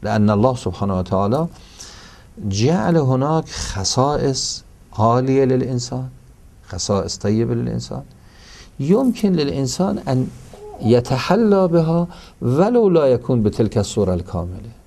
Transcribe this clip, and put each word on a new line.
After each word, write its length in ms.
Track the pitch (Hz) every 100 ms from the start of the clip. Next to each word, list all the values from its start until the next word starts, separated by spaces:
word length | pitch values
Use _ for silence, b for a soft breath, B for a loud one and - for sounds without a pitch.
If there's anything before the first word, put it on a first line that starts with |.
لأن 260 | 107 110 104
الله 260 | 104 123 123
سبحانه 440 | - 87 98 92
وتعالى 480 | 90 95 101 131 170 B B B B B B B B - 196
جعل 520 | 98 120 175 214 165
هناك 520 | 139 131 139 160 160
خصائص 1120 | - - 101 95 - 135 147 131 131 - - - - - -
عالية 460 | 110 120 131 131 131
للإنسان، 640 | 127 120 127 120 127 131 - - - - - -
خصائص 500 | 92 - 101 92 -
طيبة 380 | 107 110 117 120
للإنسان، 480 | 120 117 117 - 135 B B B B B B -
يمكن 540 | 139 202 262 226 208
للإنسان 640 | 180 143 - 131 - 190 202
أن 300 | - 127 127 - - - - -
يتحلى 840 | 110 120 120 131 - 185 226 196 185
بها 400 | 170 160 165 175 B B B
ولو 480 | 123 131 196 247 214
لا 160 | 170 143
يكون 380 | 123 123 127
بتلك 340 | 107 - 110 110
الصورة 360 | 98 - 95
الكاملة. 580 | 90 87 90 87 92 110 -